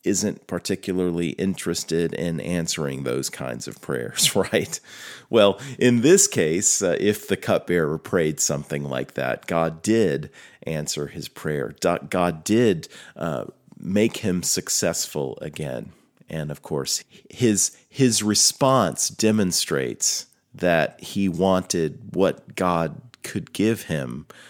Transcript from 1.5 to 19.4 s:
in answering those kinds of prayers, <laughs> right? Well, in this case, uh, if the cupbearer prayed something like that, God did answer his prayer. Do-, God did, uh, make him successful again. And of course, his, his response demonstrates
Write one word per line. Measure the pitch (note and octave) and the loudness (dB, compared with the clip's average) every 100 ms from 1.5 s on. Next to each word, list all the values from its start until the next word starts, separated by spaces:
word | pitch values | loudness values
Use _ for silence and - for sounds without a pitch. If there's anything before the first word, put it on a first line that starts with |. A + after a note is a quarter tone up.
| F2+ - E2+ - E2 E2+ | -2 -4 -4 -2 0 0
in | - E2+ E2 | -2 -4 -4
answering | - F2 E2 - D2 C2+ | -4 -4 -2 -4 -4 -4
those | C2 B1+ C2+ | -4 -4 -6
kinds | - C2 B1 B1+ | -8 -8 -8 -12
of | - | -14
prayers, | - C2 A#1 - - G#2 | -6 -6 -4 0 0 2
<laughs> | F2+ | 2
right? | F#2+ - - - - - - - | 0 0 -8 -14 -18 -18 -18 0
Well, | A2+ G2+ F#2+ C#3 A#2+ | 6 6 4 -8 2
in | B2 A#2+ | 4 6
this | B2+ F#3+ - | 6 6 6
case, | - D#2+ E2+ G#2+ - | 2 2 2 2 2
uh, | F#2+ D#2+ | 2 2
if | G#2 G#2 - | 2 0 -2
the | G2 | -4
cupbearer | - F#2+ - F2 D#2 D#2 | 2 0 2 0 2 -2
prayed | - F#2 D#2 D2+ | -2 0 0 0
something | - C#2+ D2 D2+ C#2+ | -2 -2 -4 -6 -4
like | C2 C2+ - | -6 -6 -4
that, | B1+ A1+ - | -4 -4 -2
God | E2+ E2 D#2+ | 0 0 -2
did | - A2+ G2 C#2+ - - - - | 0 2 2 0 -6 -16 -20 -14
answer | - D#2 D#2 - C#2+ | -8 -6 -6 -6 -8
his | - D2 | -8 -14
prayer. | - D#2 D2 A1+ - | -10 -4 -4 -4 -2
Do-, | F2+ F2 - | -2 -2 -2
God | F2+ F2 D#2+ D#2+ | 0 0 0 0
did, | G#2+ A#2+ E2+ - - - - | 4 4 2 -4 -20 -20 -8
uh, | E2+ C2+ - - _ - | -6 -6 -8 -14 _ -12
make | - G2+ A2+ - | -2 2 2 0
him | G#2+ F2+ | -2 -2
successful | - - - - F2+ E2+ - D#2 C2+ - | -2 -4 -2 -2 0 -2 -4 -4 -6 -6
again. | D2+ D2+ D2 B1 A1 - _ _ _ | -12 -8 -8 -8 -10 -20 _ _ _
And | D#2+ D2+ | -8 -6
of | C#2+ | -10
course, | - D2 C2+ - - - - | -6 -6 -4 -6 -8 -20 -20
his, | - B2 G2+ - - _ | 0 2 4 0 -4 _
his | - C3 G#2+ | 2 2 4
response | G#2 G#2 - - C3+ C3 F#2 - - | 2 2 2 4 4 4 2 0 -4
demonstrates | - A2 G#2+ | 0 2 4